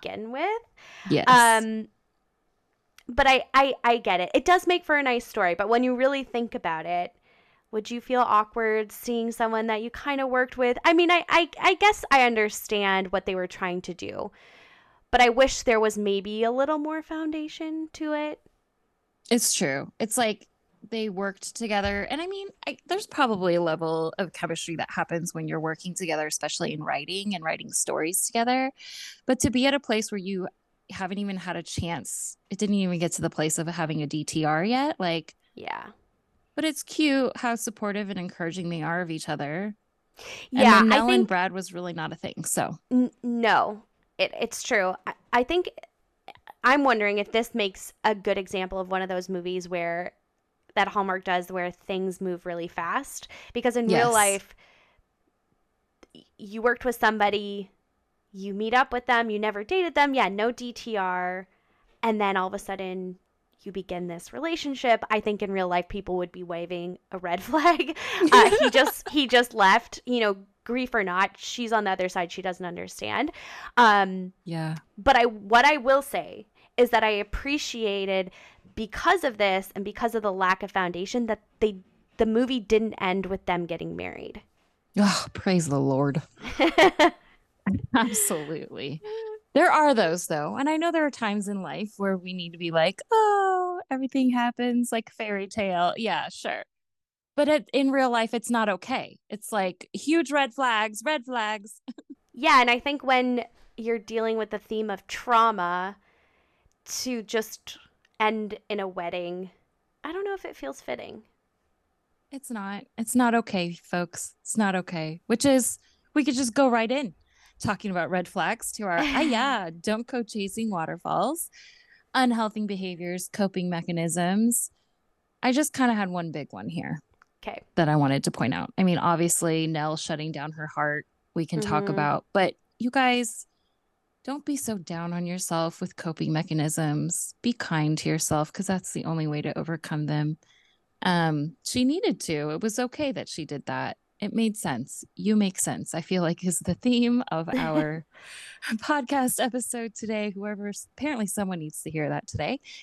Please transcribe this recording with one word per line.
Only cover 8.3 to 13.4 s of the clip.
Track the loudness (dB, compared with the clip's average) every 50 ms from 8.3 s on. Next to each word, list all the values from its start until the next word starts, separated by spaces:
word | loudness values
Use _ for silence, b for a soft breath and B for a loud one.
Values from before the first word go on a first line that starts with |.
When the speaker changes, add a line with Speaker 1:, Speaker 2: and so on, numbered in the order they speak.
| 4 4 2 2 -2 0 0 2 2 0 0 -4 -8
Speaker 1:
seeing | -10 -6 -4 -2 -2 -2 -2 -2
someone | -2 -2 0 0 0 0
that | 0 -2 -2 -4
you | -8
kinda | -10 -8 -6 -4 -2 -2 -2
worked | 0 2 0 0 0 0
with? | 0 2 2 2 2 4
I | 4 6
mean, | 6 6 6
I, | 4 2 2 4
I, | 2 2 2 2 -2 0
I | 2 2 2
guess | 6 4 4 4 4 2 4
I | 6 6 6
understand | 6 4 2 2 0 0 -6 -6 -2 0 0 2 2 2 2 0 0 -2
what | -2 -2
they | -2 -4
were | -2